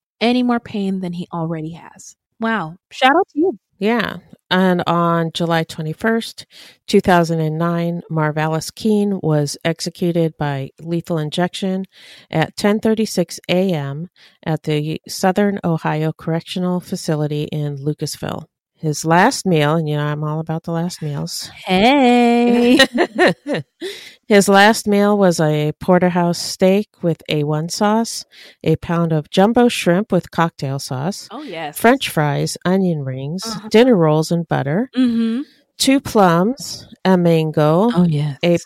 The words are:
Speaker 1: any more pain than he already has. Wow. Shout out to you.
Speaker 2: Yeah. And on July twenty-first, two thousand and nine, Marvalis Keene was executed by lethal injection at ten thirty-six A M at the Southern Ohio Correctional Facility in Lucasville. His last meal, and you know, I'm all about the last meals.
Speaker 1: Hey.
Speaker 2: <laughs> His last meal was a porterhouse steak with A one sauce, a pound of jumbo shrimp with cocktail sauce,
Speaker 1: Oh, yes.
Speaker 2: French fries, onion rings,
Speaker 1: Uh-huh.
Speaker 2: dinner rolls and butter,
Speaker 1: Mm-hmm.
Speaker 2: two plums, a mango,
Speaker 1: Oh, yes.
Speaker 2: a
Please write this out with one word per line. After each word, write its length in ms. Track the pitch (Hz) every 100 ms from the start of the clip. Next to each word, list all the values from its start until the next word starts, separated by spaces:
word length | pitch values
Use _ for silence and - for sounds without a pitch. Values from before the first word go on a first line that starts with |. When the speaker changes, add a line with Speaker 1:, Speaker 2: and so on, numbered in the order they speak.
| _ -
Speaker 1:
any 220 | 226 247
more 180 | 247 233
pain 400 | - 214 196 190
than 120 | 185
he 140 | 175 175
already 400 | 170 160 165 156
has. 440 | 170 - - - _ _ -
Wow. 360 | 226 220 160 175 _
Shout 200 | - 262 311
out 120 | 403
to 40 | 294
you. 200 | 359 226 _ -
Speaker 2:
Yeah. 400 | 202 233 190 - - - -
And 340 | 185 185 175 -
on 460 | 170 170 170 165
July 320 | - 170 165
twenty-first, 800 | 165 - 156 156 220 226 - - - - - _ -
two 140 | 208
thousand 400 | 196 175 165 165
and 180 | 156 156
nine, 440 | 170 170 170 170 -
Marvalis 640 | 160 151 151 156 160 -
Keene 460 | - 220 208 202 190
was 340 | 156 151 143 -
executed 720 | 165 165 175 - 175 170 160 -
by 320 | 147 139 135 _
lethal 380 | 160 170 - 165
injection 680 | 151 - 175 - 190 185 190 _ - - -
at 260 | 160 156 -
ten 220 | 208 214
thirty-six 600 | 220 220 220 - 170 - -
A 240 | 180 190
M 360 | 160 139 143 175 _ _ _
at 180 | - 156
the 360 | - 151 151 - -
Southern 500 | - 190 185 202 196
Ohio 480 | 175 160 160 156 160
Correctional 680 | - - 165 - 185 180 180
Facility 640 | - 185 - 151 147 147
in 340 | 147 151 147 139
Lucasville. 640 | 143 151 147 - - - 165 _ _
His 300 | _ 156 143
last 420 | 160 170 214 - 190
meal, 300 | 160 147 165
and 120 | 151
you 80 | 147
know, 60 |
I'm 200 | 147 147
all 160 | 151 156
about 240 | 165 160
the 80 | -
last 280 | 165 175 -
meals. 460 | 151 143 165 - - -
Speaker 1:
Hey. 1120 | - 185 226 285 247 247 240 240 240 240 240 254
Speaker 2:
<laughs> 760 | 262 247 359 - 349 170 285 214 - - 370 - - - -
His 200 | 202 196
last 380 | 196 208 226 214
meal 320 | 202 202 208
was 200 | 190 170
a 320 | 156 151 151 -
porterhouse 600 | - 180 180 175 175 170
steak 500 | - - 185 196 214 _
with 200 | 175 156 -
A 160 | 156
one 240 | 147 151 170
sauce, 560 | - 208 220 226 - - - - _
a 120 | - 160
pound 360 | - 170 170
of 180 | 160 147
jumbo 380 | - 202 240 240
shrimp 420 | - - 175 -
with 200 | 185 -
cocktail 480 | - 165 - 139 139
sauce, 500 | - 127 156 208 -
Speaker 1:
Oh, 120 | 254
yes. 360 | 302 165 151 -
Speaker 2:
French 300 | 226 269 -
fries, 480 | - 147 143 160 -
onion 400 | 175 190 190 156
rings, 400 | 131 131 139 185
Speaker 1:
Uh-huh. 240 | 226 220 220
Speaker 2:
dinner 260 | 214 254 208
rolls 340 | 160 156 156
and 160 | 170 165
butter, 420 | 143 135 165 262 254
Speaker 1:
Mm-hmm. 460 | 254 226 226 233 302 _ _ -
Speaker 2:
two 240 | - 277
plums, 880 | - 220 185 170 202 269 - - - -
a 120 | 185 180
mango, 720 | 170 165 156 156 151 165 226
Speaker 1:
Oh, 140 | 233 175
yes. 300 | 147 151 135
Speaker 2:
a 160 | 175 170